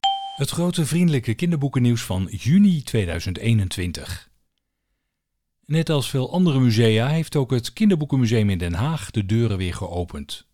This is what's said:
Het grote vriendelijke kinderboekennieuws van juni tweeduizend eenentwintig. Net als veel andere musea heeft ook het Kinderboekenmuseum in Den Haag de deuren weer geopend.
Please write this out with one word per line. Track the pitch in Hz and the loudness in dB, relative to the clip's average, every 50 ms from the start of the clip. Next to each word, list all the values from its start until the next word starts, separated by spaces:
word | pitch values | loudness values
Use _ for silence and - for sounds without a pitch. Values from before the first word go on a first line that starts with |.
| - - - - - - - | -4 -4 -4 -4 -8 -12 -8
Het | - 143 - | -6 -6 -4
grote | - 165 175 180 175 175 156 | -4 -2 -2 -2 -2 -2 -2
vriendelijke | 117 151 175 180 170 147 127 - 120 107 | -2 0 2 2 2 2 0 0 -2 -4
kinderboekennieuws | - 175 175 170 147 143 135 - 131 123 120 120 113 - | -2 -2 -2 -2 0 -2 -2 0 2 2 2 2 0 -2
van | - 92 92 95 - | -4 -4 -4 -4 -4
juni | - 95 - 117 165 202 208 196 175 151 - | -6 -4 0 4 6 6 6 6 4 2 -2
tweeduizend | - - 113 95 85 82 85 - 92 87 - | -2 -2 -2 -2 -2 -4 -6 -6 -6 -6 -4
eenentwintig. | - 117 117 107 95 87 - 95 90 87 80 - - - 87 - - _ _ _ _ _ _ _ _ _ _ _ _ _ _ _ _ _ _ _ _ _ _ _ _ _ _ _ _ | 0 2 2 2 2 0 -4 -4 -6 -6 -6 -8 -10 -12 -14 -14 -16 _ _ _ _ _ _ _ _ _ _ _ _ _ _ _ _ _ _ _ _ _ _ _ _ _ _ _ _
Net | - 147 160 160 - | -2 -2 0 0 0
als | 160 143 127 - | 0 -2 -2 -2
veel | - 135 127 - - | -2 -2 -2 0 0
andere | 185 185 165 135 131 | 2 2 4 4 4
musea | 127 120 107 113 117 113 107 110 117 139 | 4 4 4 4 4 4 4 2 2 0
heeft | 156 165 160 - - | 0 -2 -2 -2 0
ook | 147 131 107 | -2 0 0
het | 131 120 117 - - | 0 -2 -2 -4 -4
Kinderboekenmuseum | - 220 208 190 151 151 - 147 131 123 107 120 113 104 101 | 0 2 4 4 2 0 0 0 2 2 4 4 2 2 2
in | 95 85 | 0 0
Den | 85 - 85 | -2 -4 -2
Haag | 87 120 156 165 147 101 - | -2 -2 -2 -4 -4 -6 -6
de | - 110 101 | -4 -4 -2
deuren | 92 110 117 117 110 101 | 0 0 0 0 0 0
weer | 92 95 90 82 | -2 -4 -4 -6
geopend. | - 92 87 85 87 87 85 - 73 73 - - - - _ | -6 -8 -8 -6 -6 -6 -6 -8 -12 -12 -12 -14 -16 -16 _